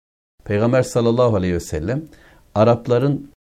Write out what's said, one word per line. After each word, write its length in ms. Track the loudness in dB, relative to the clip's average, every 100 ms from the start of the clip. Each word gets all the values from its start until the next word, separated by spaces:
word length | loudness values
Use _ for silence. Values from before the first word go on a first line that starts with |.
| _ _ _ _
Peygamber 400 | -4 0 2 2
sallallahu 520 | 0 0 0 2 2 2
aleyhi 180 | 0
ve 60 | -2
sellem 440 | -4 -6 -4 -6 -8 -18 -20 -20 _ 0
Arapların 760 | 2 2 0 0 0 -2 -6 _